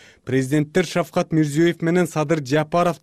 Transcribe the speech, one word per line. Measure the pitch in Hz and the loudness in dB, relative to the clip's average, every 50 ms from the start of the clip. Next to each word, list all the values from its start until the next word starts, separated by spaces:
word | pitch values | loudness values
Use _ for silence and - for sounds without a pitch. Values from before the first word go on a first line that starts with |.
| - - - _ _ | -20 -20 -20 _ _
президенттер | - 123 135 131 127 147 151 147 151 - 185 175 | -2 -2 -2 0 0 0 0 0 0 0 -2 -2
Шавкат | - - 180 165 - - 180 175 - | 0 -2 -4 -4 -2 -2 -4 -2 0
Мирзиёев | 165 156 156 147 139 151 170 170 165 - | 0 0 0 0 2 2 2 2 0 0
менен | 170 165 170 180 175 - | -2 0 0 0 0 0
Садыр | - 156 151 143 165 156 143 | -2 -2 -2 0 -2 -2 -2
Жапаров | 123 143 156 151 151 - 175 175 175 165 - | 0 0 0 0 0 0 0 0 0 -2 -2